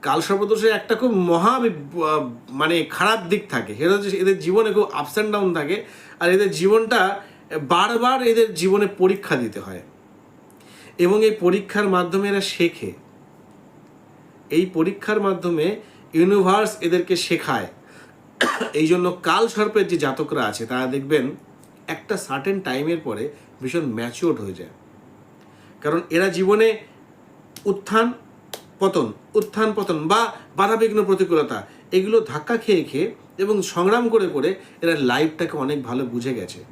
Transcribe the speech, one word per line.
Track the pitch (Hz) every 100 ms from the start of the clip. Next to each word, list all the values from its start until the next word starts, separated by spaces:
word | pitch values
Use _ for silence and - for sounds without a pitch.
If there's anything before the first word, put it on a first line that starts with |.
কালসর্প | - 156 165 196 208
দোষের | 214 220 214
একটা | - 220
খুব | 254 208 175
মহা | 170 196 262
বি-, | 233
আহ, | 160 143 170 156 156 131 117 - 131
মানে | 151 170 151 -
খারাপ | 190 214 175
দিক | 202 -
থাকে, | 127 101 104
সেটা | 160 202
হচ্ছে | 202 190
এদের | 190 190 156
জীবনে | 196 214 196
খুব | 196 -
ups | - -
and | 214 208
down | 190 170
থাকে, | 143 202 - - - -
আর | 170 185
এদের | 202 156
জীবনটা | 185 220 226 233 190 196 - - - 156 139
বারবার | 175 190 233 247 262 247
এদের | 226 226 165
জীবনে | 180 202 202 -
পরীক্ষা | 185 196 - 139
দিতে | 117 101 92
হয়, | 92 - - - - - - - - - - - -
এবং | 175 208 220
এই | 208
পরীক্ষার | 180 190 190 202 202 185
মাধ্যমে | 175 190 202
এরা | 196 190 -
শেখে। | 170 - - - - - - - - - - - - - - - - - - 156
এই | 185 160
পরীক্ষার | 165 196 - 214 196
মাধ্যমে | 180 175 165 156 214 - - - 160
ইউনিভার্স | 180 202 185 202 214 - 170
এদেরকে | 175 170 175 -
শেখায়। | 160 - 120 92 - - - - - - - - - 147 147
এই | 160
জন্য | 180 180 175 165
কালসর্পের | 190 226 208 208 214 185
যে | 170 139
জাতকরা | 127 143 147 113
আছে, | 107 113
তারা | 127 131 139
দেখবেন | 135 151 127 - - - - - - 160
একটা | - 196 -
সার্টেন | 139 196 196 185
টাইমের | 127 151 170 -
পরে | 107 139 - - -
ভীষণ | 127 170 147 110
ম্যাচিওরড | 117 - 170 151
হয়ে | 101 90
যায়, | 87 - - - - - - - - - - -
কারণ | 147 165 175 160
এরা | 190 170
জীবনে | 190 214 226 220 - - - - - - - - 202
উত্থান | 190 - 214 240 247 - - - - - -
পতন, | 190 180 120 104 - 214
উত্থান | 196 - 214 208
পতন | 190 160 160
বা | 208 233 - - -
বাধাবিঘ্ন | 202 220 226 214 190
প্রতিকূলতা, | 190 180 165 131 113 - - - 185
এগুলো | 196 226 220
ধাক্কা | 143 - 233
খেয়ে | - 190
খেয়ে | 139 135 196 - - -
এবং | 196 214 180
সংগ্রাম | 170 185 233 240
করে | 220 185 151
করে | 147 190 - -
এরা | 170 156 127
লাইফটাকে | 127 156 - - 151
অনেক | 135 147 127
ভালো | 123 127
বুঝে | 120 120 120
গেছে। | 90 - -